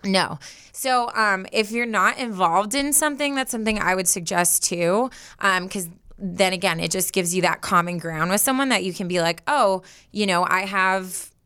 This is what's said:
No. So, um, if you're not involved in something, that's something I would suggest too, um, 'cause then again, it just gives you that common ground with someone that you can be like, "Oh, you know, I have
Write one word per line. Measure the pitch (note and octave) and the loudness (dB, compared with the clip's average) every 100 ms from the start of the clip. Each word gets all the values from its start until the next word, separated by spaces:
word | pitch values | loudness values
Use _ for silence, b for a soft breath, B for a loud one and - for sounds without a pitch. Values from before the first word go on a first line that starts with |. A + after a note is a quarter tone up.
No. | G3 F#3+ D#3 D#3 B B B | 0 0 0 -4 B B B
So, | - C4 B3 A#3+ - | -6 0 0 0 0
um, | G#3+ F#3+ F#3+ | 0 0 -2
if | G#3+ G#3 | -2 -2
you're | A#3 A#3+ | -2 -2
not | G#3 G3+ - | 2 2 0
involved | A#3+ F#3 E3+ F3+ G#3 C#4 | -4 0 2 2 2 -2
in | C#4+ | 0
something, | C#4 D4+ C#4+ C#4+ C4+ | 2 0 0 -2 -2
that's | B3+ | -4
something | A3+ A3 G#3+ | -2 -2 0
I | F3 F#3 | 0 0
would | F3+ | 0
suggest | F#3+ E3 F3 F3 - | -2 0 0 2 0
too, | - F3 E3+ G3+ B3+ B B B | 0 0 2 2 0 B B B
um, | G3 F#3 F#3 | 0 0 -2
'cause | G3+ E3+ E3+ - - | -8 -8 -14 -20 -10
then | F#3+ F3 F#3+ | -6 0 2
again, | F#3 F#3+ E3 | 2 0 0
it | E3 | -2
just | - - | -2 -2
gives | F#3+ F3 F3+ | 0 0 2
you | |
that | E3+ - | 2 0
common | - F3+ E3+ F3 | 2 2 2 -4
ground | E3 D#3+ E3+ | -6 -2 0
with | G3+ | 2
someone | C4+ C4 C4+ | 2 2 2
that | G#3 | 0
you | F#3 | -2
can | E3+ F3+ | -4 -2
be | F3+ | 0
like, | E3 E3+ - | 0 -2 0
"Oh, | C#4+ G3+ F#3+ B B B | 2 4 2 B B B
you | G#3 G3+ | -2 0
know, | F3 F3+ | 2 2
I | F#3 | 0
have | G3 G3 F#3+ F#3+ F#3 F3 - _ | 0 0 2 0 -4 -10 -12 _